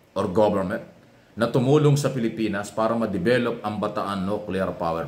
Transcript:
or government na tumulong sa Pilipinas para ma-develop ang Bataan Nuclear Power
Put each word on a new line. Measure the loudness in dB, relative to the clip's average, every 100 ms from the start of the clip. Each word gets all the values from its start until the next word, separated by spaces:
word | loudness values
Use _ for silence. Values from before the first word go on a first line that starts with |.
| _ -4
or | -2
government | 4 4 4 -2 -4 -8 -20 _ _ _ -4
na | 0
tumulong | 2 4 6 6 4
sa | 2
Pilipinas | 0 -2 -2 -2 -2 -6
para | -2 0 0
ma-develop | -2 0 2 2 2 -4
ang | -6 -4
Bataan | -4 -4 -4 -4 -2
Nuclear | -4 -4 -4 -4
Power | -4 -4 -4